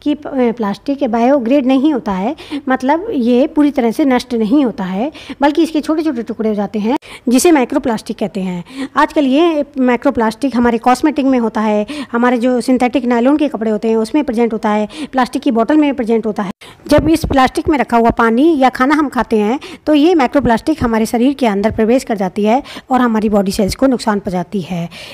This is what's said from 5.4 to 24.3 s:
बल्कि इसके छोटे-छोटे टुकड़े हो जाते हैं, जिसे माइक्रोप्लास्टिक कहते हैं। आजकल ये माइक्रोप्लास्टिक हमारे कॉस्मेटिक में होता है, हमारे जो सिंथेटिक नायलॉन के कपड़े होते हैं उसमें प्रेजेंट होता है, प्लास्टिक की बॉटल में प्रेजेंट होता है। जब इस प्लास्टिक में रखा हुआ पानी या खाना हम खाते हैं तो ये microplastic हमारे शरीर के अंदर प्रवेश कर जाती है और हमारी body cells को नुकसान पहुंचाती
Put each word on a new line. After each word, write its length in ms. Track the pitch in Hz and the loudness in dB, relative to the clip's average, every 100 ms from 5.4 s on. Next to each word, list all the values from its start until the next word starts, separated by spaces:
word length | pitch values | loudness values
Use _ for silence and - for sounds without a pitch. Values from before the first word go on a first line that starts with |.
बल्कि 220 | 285 294 | 0 2
इसके 180 | 320 311 | 0 -2
छोटे-छोटे 420 | 277 320 320 240 | -2 -2 -2 -4
टुकड़े 260 | 226 262 220 | -6 -4 -2
हो 60 | |
जाते 240 | 208 202 220 | -2 -4 -4
हैं, 180 | 208 285 - - - | -2 -4 -6 -8 0
जिसे 240 | 254 359 | 2 4
माइक्रोप्लास्टिक 680 | 311 247 277 262 214 - 220 | 4 2 -2 -2 -4 -6 -6
कहते 220 | 208 202 | -6 -4
हैं। 240 | 185 175 - 262 269 262 | -6 -6 -10 -10 -6 -2
आजकल 280 | 311 320 | 0 2
ये 400 | 269 269 349 311 277 269 | 2 4 4 2 -2 0
माइक्रोप्लास्टिक 760 | 254 240 277 247 226 - 277 233 | 0 2 0 0 0 -2 -2 0
हमारे 220 | 240 233 | 0 2
कॉस्मेटिक 480 | 247 247 311 285 269 | 2 2 0 0 0
में 120 | 262 | 2
होता 220 | 220 214 | 0 0
है, 260 | 220 208 208 294 240 | 0 0 -2 -6 -6
हमारे 260 | 233 247 247 | -2 0 2
जो 220 | 254 254 | 0 0
सिंथेटिक 440 | 240 254 247 269 | 2 2 2 0
नायलॉन 320 | 240 240 247 294 | 0 0 2 2
के 120 | 294 | 0
कपड़े 220 | 208 220 | -2 -4
होते 180 | 214 226 | -2 0
हैं 80 | 226 | 0
उसमें 280 | 220 302 | 0 -2
प्रेजेंट 280 | - 220 233 | 0 0 0
होता 160 | 226 214 | 0 -2
है, 200 | 208 208 311 285 | -2 -2 -6 -6
प्लास्टिक 300 | 262 247 277 | -2 -2 -2
की 80 | 294 | 0
बॉटल 260 | 226 226 311 | 0 2 2
में 180 | 294 | 2
प्रेजेंट 320 | 277 220 226 220 | 0 0 0 0
होता 160 | 208 | -4
है। 80 | 196 - - - - | -6 -8 -18 -12 0
जब 200 | 294 311 | 2 4
इस 160 | 320 | 0
प्लास्टिक 440 | - 277 254 - 311 | 2 2 2 0 -2
में 100 | 294 | 0
रखा 180 | 214 233 | 0 2
हुआ 140 | 226 | 2
पानी 480 | 226 226 226 311 302 | 2 2 4 2 4
या 100 | 262 | 2
खाना 260 | - 262 | 2 0
हम 140 | 302 277 | 2 0
खाते 300 | 247 220 220 | -2 0 0
हैं 220 | 208 269 - - - | 0 -2 -6 -8 0
तो 80 | |
ये 200 | 302 311 | 4 4
microplastic 680 | 359 247 285 240 226 - 311 | 4 2 2 2 0 0 -2
हमारे 220 | 247 226 220 | 0 0 0
शरीर 280 | 233 254 | 0 0
के 120 | 277 233 | 2 0
अंदर 240 | 196 214 | 0 -2
प्रवेश 340 | 220 220 254 | 0 2 2
कर 120 | - 208 | 0 -4
जाती 280 | 190 - | -4 -2
है 180 | 208 247 - - - | 0 0 -2 -12 -2
और 100 | 254 | 0
हमारी 280 | 247 220 214 | 2 0 0
body 240 | 202 196 | 0 0
cells 220 | 190 190 | 0 -2
को 120 | - 269 | 0 0
नुकसान 340 | 247 - 202 | 0 -2 -4
पहुंचाती 400 | 202 | -4